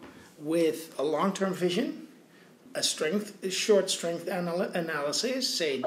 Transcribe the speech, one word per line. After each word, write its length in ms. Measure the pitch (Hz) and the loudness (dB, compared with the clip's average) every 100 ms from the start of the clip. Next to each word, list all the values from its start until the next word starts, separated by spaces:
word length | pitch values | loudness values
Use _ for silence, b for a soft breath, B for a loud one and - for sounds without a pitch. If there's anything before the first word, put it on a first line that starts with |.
| B B B - | B B B -12
with 580 | 151 170 160 160 - - | -2 2 2 0 -8 -4
a 60 | |
long-term 500 | 147 151 190 190 190 | 0 2 2 2 -2
vision, 540 | 175 175 180 294 - - - - b b b - | 0 0 2 -2 -6 -14 -20 -20 b b b -8
a 80 | - | -2
strength, 640 | - - 156 208 208 - | -2 0 0 0 -2 -8
a 60 | 190 | -6
short 400 | - - 196 185 | -2 6 6 6
strength 400 | - 170 170 185 | -2 -2 -4 -4
anal-, 320 | 185 175 175 | -2 -2 -2
analysis, 840 | 220 185 165 151 147 139 247 254 - | 0 -2 -2 -2 0 0 0 0 -2
say, 360 | - 156 131 | 0 0 0